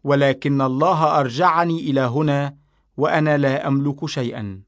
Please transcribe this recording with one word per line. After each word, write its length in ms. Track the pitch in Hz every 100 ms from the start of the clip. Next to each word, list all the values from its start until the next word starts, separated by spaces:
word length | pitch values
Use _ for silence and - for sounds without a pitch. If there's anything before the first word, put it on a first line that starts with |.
ولكن 580 | 139 139 139 135 147 139
الله 580 | 135 131 165 170 156 156
أرجعني 600 | 131 117 180 160 170 165
إلى 220 | - 135
هنا 560 | 127 131 151 139 143 143 _ _ _ -
وأنا 400 | 151 165 156 147
لا 300 | 139 135 -
أملك 380 | 139 143 143 160
شيئاً. 560 | - 123 120 104 95